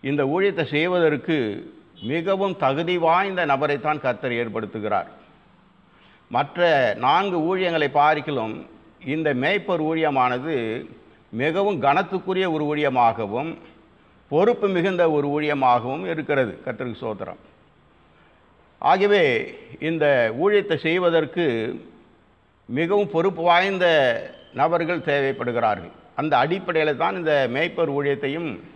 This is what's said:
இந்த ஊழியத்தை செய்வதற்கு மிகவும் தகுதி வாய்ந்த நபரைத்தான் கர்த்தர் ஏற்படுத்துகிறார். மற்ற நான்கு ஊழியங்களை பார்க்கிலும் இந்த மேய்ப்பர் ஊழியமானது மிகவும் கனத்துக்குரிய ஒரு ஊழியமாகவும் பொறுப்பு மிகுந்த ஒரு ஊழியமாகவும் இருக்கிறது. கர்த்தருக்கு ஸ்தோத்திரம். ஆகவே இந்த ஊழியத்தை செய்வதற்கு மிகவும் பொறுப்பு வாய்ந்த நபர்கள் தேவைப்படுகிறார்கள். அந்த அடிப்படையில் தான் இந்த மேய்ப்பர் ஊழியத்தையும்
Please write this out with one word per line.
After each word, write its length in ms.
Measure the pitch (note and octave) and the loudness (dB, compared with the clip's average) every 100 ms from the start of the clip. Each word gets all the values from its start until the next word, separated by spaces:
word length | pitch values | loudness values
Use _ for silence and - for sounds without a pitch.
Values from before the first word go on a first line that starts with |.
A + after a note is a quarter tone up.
| C3 | -2
இந்த 120 | C#3+ | 0
ஊழியத்தை 400 | C#3 E3 G3 F3 | 0 2 0 0
செய்வதற்கு 720 | D3+ D3 E3+ F3+ D#3+ D3 - D#3 A2+ G2 - - _ - | -2 0 0 2 2 0 -2 -2 -2 -4 -12 -20 _ -14
மிகவும் 540 | A2 D#3+ E3+ F#3+ G3 F3+ | -6 -4 -2 0 -2 0
தகுதி 420 | C3+ C#3 E3 F3+ | -2 0 -2 0
வாய்ந்த 480 | D#3+ F3 G3 F#3 D#3+ | 2 2 0 -2 0
நபரைத்தான் 540 | C3+ D3 C#3+ D3+ D3+ | 0 0 -2 -2 -2
கர்த்தர் 320 | C3 A2+ C3+ | -2 -4 -4
ஏற்படுத்துகிறார். 760 | A#2+ A#2+ G#2+ G#2+ A2+ G#2 G2 E2 - - _ _ _ _ _ _ _ - _ _ | -4 -4 -6 -8 -8 -2 -2 -4 -16 -20 _ _ _ _ _ _ _ -20 _ _
மற்ற 680 | A#2+ C#3+ F3 F3 D3 A#2+ G2+ | -2 -2 0 2 4 2 2
நான்கு 420 | B2+ D#3+ G3+ F3 | 2 2 2 -2
ஊழியங்களை 500 | D#3 F#3 F#3 E3 C#3 | -2 -2 0 0 0
பார்க்கிலும் 680 | D3 D3 D#3 D3 C3+ A2 B2+ - - - _ | 4 4 2 -2 -4 -4 -8 -14 -20 -20 _
இந்த 240 | F3 D3+ D#3 | -6 -2 0
மேய்ப்பர் 480 | B2+ C#3 G3+ - F3 D#3 | 0 0 0 -2 -2 0
ஊழியமானது 640 | D#3+ D#3 C3+ B2+ B2 D3 C#3+ A2+ A#2 D3+ C3+ - - _ | 0 0 2 2 0 -2 -4 -4 -6 -10 -18 -20 -20 _
மிகவும் 540 | A2 C#3+ E3 G3 F3+ | -2 -2 0 0 0
கனத்துக்குரிய 640 | C#3 D3+ F3 F#3 F#3 F#3 F#3+ | 2 2 0 -4 -4 -2 0
ஒரு 100 | D#3 | 0
ஊழியமாகவும் 880 | D3 D3+ D3 B2+ A#2 A2+ G#2 A2 D#3 - - - _ _ _ _ _ | -2 0 0 4 2 2 -4 -4 -6 -10 -18 -20 _ _ _ _ _
பொறுப்பு 400 | D3 G#3 A#3+ G3+ | 2 2 2 0
மிகுந்த 420 | F#3 F#3 F3+ E3 | 2 0 2 2
ஒரு 160 | D3+ C#3+ | 2 0
ஊழியமாகவும் 800 | D3 D3+ D3 C3 B2 A#2+ C#3+ F#3 | -2 -2 2 4 4 2 -6 -4
இருக்கிறது. 460 | D#3+ C#3+ C#3+ A#2+ F2 | -6 -2 0 0 -4
கர்த்தருக்கு 380 | - A2 B2 A2 | -10 -8 -8 -8
ஸ்தோத்திரம். 380 | A#2 G#2 A2+ - - _ _ _ _ _ _ _ _ _ _ _ _ _ | -8 -8 -10 -14 -20 _ _ _ _ _ _ _ _ _ _ _ _ _
ஆகவே 440 | C3+ F#3+ G3+ G3+ D3+ A#2 - - - - | 2 4 4 4 4 2 -2 -12 -20 -8
இந்த 540 | D#3 E3 D3+ C3+ A2+ A#2 | -6 0 2 4 2 2
ஊழியத்தை 340 | F#3+ G#3 G3+ D#3+ | 2 2 2 -2
செய்வதற்கு 680 | E3 F3 F3+ E3 D#3 F3+ E3 A#2 A2 - - - - _ _ _ _ _ | 0 2 2 2 0 -2 0 0 -2 -6 -14 -20 -20 _ _ _ _ _
மிகவும் 460 | - B2 E3+ G3+ G3+ | -8 -4 0 0 0
பொறுப்பு 320 | E3 F3+ E3+ | 0 0 0
வாய்ந்த 420 | E3+ E3+ F#3+ F#3+ F3+ D#3+ C3 A#2 - - - | 4 4 4 2 4 4 4 0 -6 -16 -14
நபர்கள் 540 | - D#3 E3+ E3 F3 - | -2 0 2 0 -2 0
தேவைப்படுகிறார்கள். 800 | C#3+ C3+ C3+ A#2+ A#2+ A2 G2 E2+ - - | 0 0 -2 -2 0 0 -2 -6 -20 -14
அந்த 220 | - D3+ C#3 | -6 0 2
அடிப்படையில் 580 | C#3+ F#3+ F#3+ D#3+ D3+ C3+ | 2 0 -2 0 0 0
தான் 200 | E3 F#3+ | -2 -2
இந்த 320 | D#3+ D3 B2+ | 0 2 2
மேய்ப்பர் 400 | B2+ E3+ - E3 C#3+ | 0 -2 -2 -2 0
ஊழியத்தையும் 520 | C#3+ C#3 C#3 D3+ E3 G2+ - | -2 -2 -2 -4 -6 -8 -14